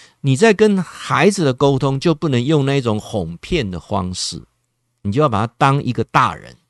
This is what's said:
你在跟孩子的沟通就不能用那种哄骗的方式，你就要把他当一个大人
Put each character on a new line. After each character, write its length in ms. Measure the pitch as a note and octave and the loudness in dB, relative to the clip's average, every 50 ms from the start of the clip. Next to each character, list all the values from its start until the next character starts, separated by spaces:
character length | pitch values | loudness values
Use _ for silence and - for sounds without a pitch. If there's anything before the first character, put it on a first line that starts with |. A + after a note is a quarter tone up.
| - - _ _ | -20 -20 _ _
你 160 | - C#3 C3 | 0 0 2
在 160 | B2+ A3 A3+ | 4 4 4
跟 300 | G3+ F3 G#3+ G#3+ G3+ F#3 | 4 4 4 4 4 0
孩 480 | D#3+ - - - - - C3 C3 D#3 G#3 | -2 -4 -10 -14 -8 -4 0 2 2 2
子 140 | G3+ G3 D#3+ | 2 2 0
的 100 | C3+ B2 | 0 0
沟 240 | - C#3+ C#3 C#3 B2+ | 2 2 2 2 2
通 200 | D3 C#3 C3+ C3+ | 0 -2 -2 0
就 160 | - E3+ D#3 | 0 0 0
不 140 | - E3+ D#3 | 0 -2 0
能 160 | C3 A#2+ A#2+ | 0 0 2
用 220 | C#3+ D#3+ D3 C3+ | 2 2 2 2
那 140 | C#3 C#3 C#3 | 2 0 0
种 180 | A#2+ A2+ G#2+ G#2+ | 0 0 -2 -2
哄 360 | - - - G#2 E2+ D#2+ E2+ - | -4 -6 -6 -6 -4 -6 -8 -12
骗 320 | - - F3+ D#3+ A2+ F#2+ | -8 -4 -4 -4 -4 -4
的 100 | F2+ E2 | -8 -10
方 320 | - - G#2 G2 F2+ F#2 | -8 -6 -4 -4 -4 -6
式， 300 | F2+ - - - E2 - - _ _ _ _ _ _ _ _ _ _ _ | -6 -8 -8 -10 -10 -12 -16 _ _ _ _ _ _ _ _ _ _ _
你 80 | - G2+ | -6 -2
就 120 | G2+ C#3 | 0 0
要 60 | D#3 C3+ | 0 2
把 180 | A2 G2 A#2 | 0 -2 -2
他 60 | A#2 - | -4 -2
当 260 | _ D3 C#3 C3+ C#3+ | _ 0 2 2 0
一 100 | - B2 | -2 -2
个 120 | A#2 - A2 | -4 -4 -6
大 300 | - - D3 B2+ G2+ D#2 | 0 0 2 2 2 -2
人 200 | - G1+ B1+ B1 - _ | -6 -14 -20 -20 -20 _